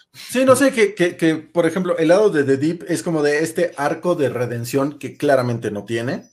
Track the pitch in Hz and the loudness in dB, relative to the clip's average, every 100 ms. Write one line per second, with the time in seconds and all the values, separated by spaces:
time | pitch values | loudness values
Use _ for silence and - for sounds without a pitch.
0 | _ - - 240 262 254 277 226 202 - | _ -20 -6 0 4 4 4 2 0 2
1 | 175 175 165 156 - 175 165 175 180 170 | -2 0 0 0 -4 -2 0 0 -2 0
2 | 160 180 208 156 131 135 147 175 - 165 | 4 4 4 2 2 2 0 -4 -4 -6
3 | - 160 147 147 160 160 175 - 143 160 | -2 0 0 0 -2 -2 -4 -2 -4 -2
4 | 180 165 131 117 120 120 120 135 143 147 | -2 0 0 -2 -6 -6 -4 -2 -2 -6
5 | 127 - 147 135 123 117 110 101 98 117 | -14 -4 0 2 2 -2 -4 -6 -6 -4
6 | 117 190 - | -4 -6 -10